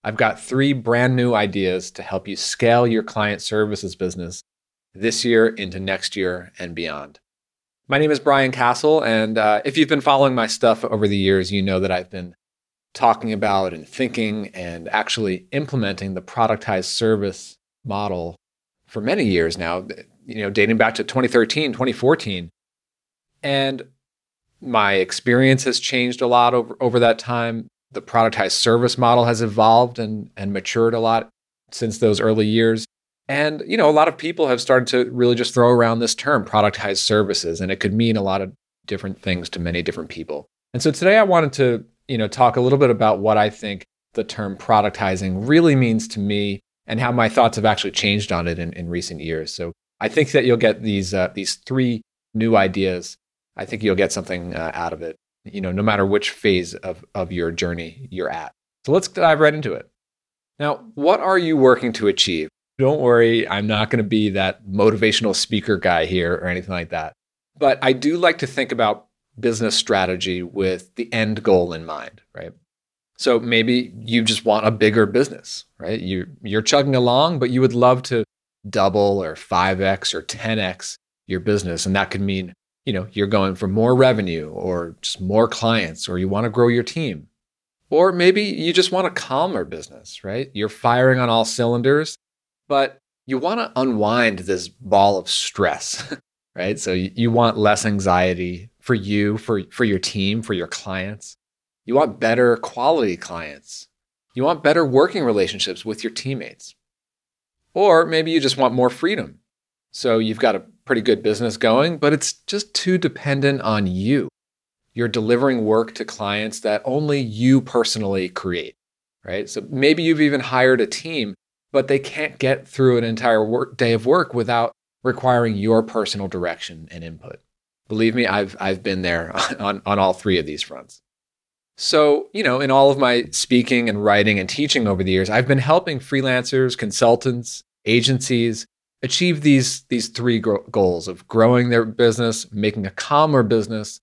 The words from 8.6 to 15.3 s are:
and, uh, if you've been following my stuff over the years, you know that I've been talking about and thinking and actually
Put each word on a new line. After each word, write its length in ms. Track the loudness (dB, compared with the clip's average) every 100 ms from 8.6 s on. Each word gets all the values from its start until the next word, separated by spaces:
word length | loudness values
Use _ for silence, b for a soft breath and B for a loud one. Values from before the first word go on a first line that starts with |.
| 0 2 2 2
and, 360 | 2 0 0 2
uh, 240 | 2 2
if 140 | 0 0
you've 100 | 0
been 140 | 2
following 340 | 2 4 4 2
my 120 | -2
stuff 360 | 2 2 2
over 240 | -2 0 0
the 80 | 2
years, 380 | 2 2 0
you 80 | -2
know 180 | -2 -2
that 100 | -2
I've 200 | -4 -6
been 260 | -14 -16 _ _ _ _ _ _
talking 380 | 0 2 2 -2
about 420 | -4 0 0 -2
and 140 | -6 -16
thinking 640 | -6 -6 -4 -6 -6 -10
and 400 | -12 -12 -12 -4
actually 580 | -4 -4 -4 -4